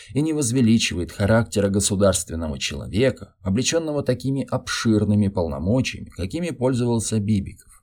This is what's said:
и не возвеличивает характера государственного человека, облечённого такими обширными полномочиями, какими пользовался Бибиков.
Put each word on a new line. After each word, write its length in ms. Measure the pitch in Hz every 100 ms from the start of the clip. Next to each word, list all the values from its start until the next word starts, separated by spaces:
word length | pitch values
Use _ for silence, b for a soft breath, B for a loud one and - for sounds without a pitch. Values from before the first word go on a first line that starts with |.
| B
и 80 | 127
не 100 | 160
возвеличивает 800 | 151 117 131 113 113 - 87 82
характера 560 | - 101 113 113 104 98
государственного 880 | 101 98 98 98 92 - 82 80 67
человека, 800 | - 69 60 90 131 - - _
облечённого 600 | 98 101 123 165 156 147
такими 460 | 120 123 135 135 -
обширными 800 | 127 - - 117 107 101 104 101
полномочиями, 800 | 95 82 69 82 127 - 104 -
какими 420 | - 92 165 175
пользовался 680 | 135 127 123 120 117 - 110
Бибиков. 540 | 101 104 - - - -